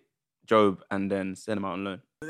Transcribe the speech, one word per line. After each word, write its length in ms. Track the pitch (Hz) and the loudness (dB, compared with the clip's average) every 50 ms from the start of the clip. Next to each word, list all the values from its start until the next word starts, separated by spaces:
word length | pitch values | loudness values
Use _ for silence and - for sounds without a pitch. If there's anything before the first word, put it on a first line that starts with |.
| _ _ _ _ _ _ _ _ _ | _ _ _ _ _ _ _ _ _
Job 360 | - 113 110 104 101 92 90 - _ | 4 4 6 6 6 2 0 -8 _
and 200 | 101 98 98 98 | -6 -4 -2 -2
then 240 | 98 98 95 95 95 | -2 -2 -4 -6 -8
send 220 | - - - 110 101 | -10 -8 -6 -6 -4
him 60 | 101 | -4
out 80 | 95 87 | -6 -6
on 100 | 92 98 | -6 -6
loan. 180 | 98 92 - _ _ _ _ 151 160 | -8 -8 -10 _ _ _ _ -8 0